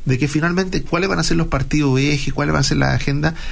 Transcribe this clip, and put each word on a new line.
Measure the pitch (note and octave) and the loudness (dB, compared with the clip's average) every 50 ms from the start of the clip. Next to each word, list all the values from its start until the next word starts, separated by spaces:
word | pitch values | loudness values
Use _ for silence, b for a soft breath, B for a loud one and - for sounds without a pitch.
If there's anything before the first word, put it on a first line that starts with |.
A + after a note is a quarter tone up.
| - | -2
de | C#3 B2 | -2 0
que | A#2 D3+ | 0 0
finalmente | C#3 C#3 D3+ D#3+ E3+ F3 F#3 F#3+ F#3 F3+ D3 C3+ | 0 0 0 0 0 0 0 -2 -2 -2 -4 -4
cuáles | - E3+ E3+ F#3+ F#3+ | -2 -2 -2 0 0
van | F3+ E3+ | 0 0
a | E3 | 0
ser | - E3+ | 2 2
los | E3+ D#3+ | 2 2
partidos | - C#3 C3+ C3+ - D3+ D3+ D3 C3+ B2+ C3+ | 0 0 -2 0 0 0 2 2 2 2 2
eje, | C#3 D3 D3 C#3 - C#3+ | 2 2 0 0 -2 -2
cuáles | C3+ - D3 D3+ D#3 | -2 -2 0 0 0
van | D3 | 0
a | C#3 | 2
ser | - D3+ | 2 2
las | C#3 C3+ C3+ C3 | 2 2 2 2
agendas, | B2+ - C#3+ C#3 C#3+ D3+ D#3+ E3 B B B | 0 0 0 0 0 0 -2 -2 B B B